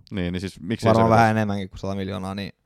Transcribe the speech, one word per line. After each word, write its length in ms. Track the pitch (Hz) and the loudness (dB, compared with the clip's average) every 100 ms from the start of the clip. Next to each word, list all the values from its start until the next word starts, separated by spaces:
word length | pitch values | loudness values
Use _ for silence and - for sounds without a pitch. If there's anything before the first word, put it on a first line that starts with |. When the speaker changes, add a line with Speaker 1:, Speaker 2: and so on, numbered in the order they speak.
| - | -12
Speaker 1:
Niin, 220 | 101 87 | -6 -4
niin 80 | 90 | -4
siis 180 | 95 - | -8 -10
miksi 260 | 85 113 113 | -8 -2 2
ei 60 | |
Speaker 2:
Varmaan 140 | 110 113 | 4 6
Speaker 1:
se 20 | 113 | 6
Speaker 2:
vähän 100 | 113 | 6
Speaker 1:
olisi 100 | 110 | 2
Speaker 2:
enemmänkin 320 | 107 101 95 | -2 -4 -8
kuin 100 | - | -10
sata 160 | 98 98 | -8 -6
miljoonaa, 400 | 95 98 95 98 | -6 -6 -8 -8
niin 180 | 98 - | -10 -14